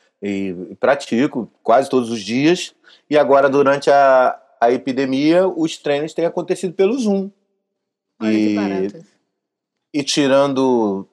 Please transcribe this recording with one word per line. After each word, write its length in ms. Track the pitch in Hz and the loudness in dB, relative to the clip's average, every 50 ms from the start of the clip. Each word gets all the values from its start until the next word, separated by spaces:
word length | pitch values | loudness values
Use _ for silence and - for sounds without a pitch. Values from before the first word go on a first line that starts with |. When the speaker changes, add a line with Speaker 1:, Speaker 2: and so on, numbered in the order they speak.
| _ _ _ _ | _ _ _ _
Speaker 1:
E, 320 | 101 101 101 98 98 95 90 87 92 - | -8 -6 -4 -4 -4 -6 -6 -8 -12 -14
e 40 | 101 | -8
pratico 760 | - - 117 143 - - - - 113 135 139 - 131 104 - _ _ | -2 0 0 0 0 -2 -4 -2 0 0 0 -2 -6 -10 -10 _ _
quase 280 | - - - 131 135 135 | 0 2 2 2 2 2
todos 200 | - 131 120 113 | 0 -2 -2 -2
os 120 | 117 113 | -6 -8
dias. 520 | 98 98 117 131 139 156 180 175 - - _ _ _ _ - _ _ - | -8 -6 -4 0 2 0 0 0 -4 -10 _ _ _ _ -20 _ _ 0
E 80 | 143 147 | 2 2
agora, 320 | 143 127 139 139 139 143 | 4 4 4 4 4 4
durante 400 | 131 143 143 139 139 143 - 160 | 4 2 2 2 2 0 2 2
a, 500 | 139 143 139 135 131 131 127 117 - - _ _ _ - | 4 4 6 6 6 4 4 2 0 -6 _ _ _ 0
a 100 | 117 120 | 0 0
epidemia, 720 | 127 123 131 135 123 127 139 131 131 135 143 156 165 180 190 | 0 0 -2 -4 -4 -2 -2 -2 -2 0 2 2 2 2 2
os 300 | 190 - 170 160 165 - | 0 0 -2 -4 -4 -6
treinos 380 | - - 147 143 143 151 160 - | -6 -4 -4 -2 -2 -4 -6 -6
têm 100 | - 165 | -4 -4
acontecido 480 | 170 - 180 165 - 180 - - 180 | -4 -4 -4 -6 -6 -6 -6 -6 -6
pelo 240 | 160 - 190 196 247 277 | -2 0 0 0 0 0
Zoom. 320 | 233 214 196 196 190 196 - _ _ _ _ _ _ _ _ _ _ _ _ _ _ _ _ - | -2 0 -2 -2 -4 -6 -12 _ _ _ _ _ _ _ _ _ _ _ _ _ _ _ _ -6
Speaker 2:
Olha 100 | 107 110 | -2 -2
que 60 | 107 107 | 0 0
Speaker 1:
E 160 | 107 107 104 | 0 0 -2
Speaker 2:
barato. 500 | 104 101 98 98 95 95 104 104 - - _ _ _ _ _ _ _ _ _ _ _ _ _ _ _ _ _ - 147 | -2 -2 -4 -4 -4 -6 -6 -8 -12 -20 _ _ _ _ _ _ _ _ _ _ _ _ _ _ _ _ _ -8 -6
Speaker 1:
E 40 | |
tirando, 1040 | 139 - - 156 143 135 135 139 139 143 139 131 135 131 123 120 110 104 98 98 98 _ | -6 -4 -2 0 0 2 2 2 2 2 0 0 0 0 0 0 0 -2 -4 -6 -8 _